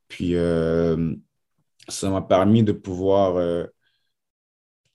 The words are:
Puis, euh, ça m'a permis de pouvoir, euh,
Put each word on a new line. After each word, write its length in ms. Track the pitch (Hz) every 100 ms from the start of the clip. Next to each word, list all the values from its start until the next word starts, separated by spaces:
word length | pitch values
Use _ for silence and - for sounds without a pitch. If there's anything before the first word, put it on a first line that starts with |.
| _
Puis, 280 | - 87 87
euh, 800 | 85 82 80 82 85 82 82 - - _ _ _ _ _ -
ça 220 | - 98
m'a 120 | 95
permis 420 | 90 92 98 117
de 80 | 107
pouvoir, 640 | - 98 90 95 98 95 90
euh, 280 | 87 85 - _ _ _ _ _ _ _ _ _ _ _ _